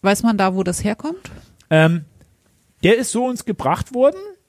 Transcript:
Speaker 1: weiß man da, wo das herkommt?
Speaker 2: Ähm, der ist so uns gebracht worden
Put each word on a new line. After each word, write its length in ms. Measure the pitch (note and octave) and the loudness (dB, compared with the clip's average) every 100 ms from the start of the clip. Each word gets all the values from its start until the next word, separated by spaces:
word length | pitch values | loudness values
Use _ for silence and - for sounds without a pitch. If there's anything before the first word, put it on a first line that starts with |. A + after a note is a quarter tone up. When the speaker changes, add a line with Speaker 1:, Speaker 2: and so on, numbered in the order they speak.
Speaker 1:
weiß 220 | G3 G3+ | 2 2
man 140 | A#3 G#3 | 2 2
da, 180 | F#3+ F#3 | 0 0
wo 80 | |
das 200 | F3+ F3+ | -4 -2
herkommt? 480 | G#3+ - D4+ F#4 - - _ _ _ | -4 -4 -8 -10 -14 -20 _ _ _
Speaker 2:
Ähm, 360 | D#3+ D#3+ E3+ D3+ _ _ _ _ _ _ _ | 4 4 2 -6 _ _ _ _ _ _ _
der 140 | E3+ A#3 | 2 2
ist 140 | B3+ | 0
so 140 | A3 B3+ | -2 -4
uns 200 | B3 - | -4 -6
gebracht 480 | G3+ C3+ E3 - | -4 -2 -2 -4
worden 240 | B3 C4+ F#4 G4+ F#4 | 0 0 0 -14 -18